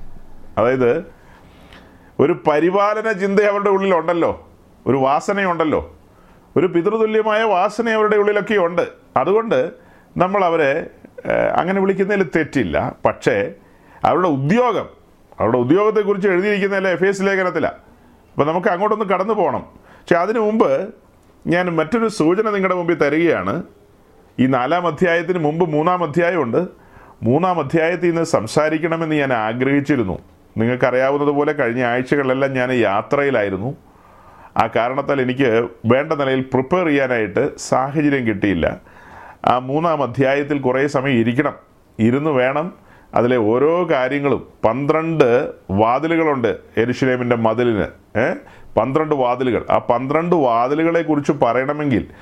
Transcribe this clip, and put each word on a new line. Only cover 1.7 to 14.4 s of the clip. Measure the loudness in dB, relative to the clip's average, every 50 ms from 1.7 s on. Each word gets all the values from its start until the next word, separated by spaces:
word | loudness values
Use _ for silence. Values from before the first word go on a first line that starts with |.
| -20 -20 -20 -20 -20 -20 -20 -8 -2 0
ഒരു | 0 0 0 0 0
പരിപാലന | 0 0 2 2 2 2 2 0 0 0 -2 -2 -4
ചിന്ത | -4 -2 -2 0 2 2 2 2
അവരുടെ | 2 0 0 0
ഉള്ളിലുണ്ടല്ലോ, | 0 0 2 2 0 0 0 0 0 0 0 -2 -2 -4 -10 -20 -20 -20 _ _ _ -8 -4
ഒരു | -2 0 0 2
വാസനയുണ്ടല്ലോ, | 0 0 0 -2 -2 -2 0 -2 -2 0 0 0 0 0 -2 -2 -6 -12 -20 -20 -20 -20 -20 -20 -20 -20 -20 -20 -4 0
ഒരു | 0 0
പിതൃതുല്യമായ | 2 2 0 0 0 0 0 0 0 2 0 0 2 0 0 2
വാസന | 2 2 2 0 0 -2 -2 -2 0 0 0
അവരുടെ | 2 2 2
ഉള്ളിലൊക്കെ | 2 2 2 0 0 0 0 0 0 0
ഉണ്ട്. | 0 0 -2 -4 -4 -6 -12 -10 -4 -2
അതുകൊണ്ട് | 0 2 2 2 0 0 0 0 0 0 -2 -6 -12 -20 -20 -20 -20 -20 _ -2
നമ്മൾ | 0 0 2 2 2 2
അവരെ, | 2 2 2 2 2 0 -2 -4 -8 -14 -20 -20 -20 _ -8 -4 -2
ഏഹ്, | 0 0 0 2
അങ്ങനെ | 0 0 2 2 2 2
വിളിക്കുന്നതിൽ | 2 2 0 0 0 0 0 0 0 0 0
തെറ്റില്ല. | -2 -2 0 -2 -2 -2 0 0 -2 -2 -4 -4 -2 -2
പക്ഷേ | -2 -2 0 0 0 0 0 0 -4 -6 -12 -20 -20 -20 _ _ -20 -8 -2
അവരുടെ | 0 2 2 2 2 0
ഉദ്യോഗം, | 0 0